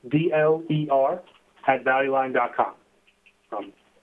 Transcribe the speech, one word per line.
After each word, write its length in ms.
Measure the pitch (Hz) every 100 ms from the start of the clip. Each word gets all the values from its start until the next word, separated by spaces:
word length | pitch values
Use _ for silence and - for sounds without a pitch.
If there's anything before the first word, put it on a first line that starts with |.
| 123
D 240 | 151 170
L 280 | 156 156 160 165
E 200 | 151 147
R 300 | 135 139 180 - _ _ _ -
at 180 | 127 127
valueline 480 | 131 139 135 131
dot 220 | 127 120 -
com. 160 | 104 - _ _ _ _ _ _ _ 107
Um, 160 | 101 - _ _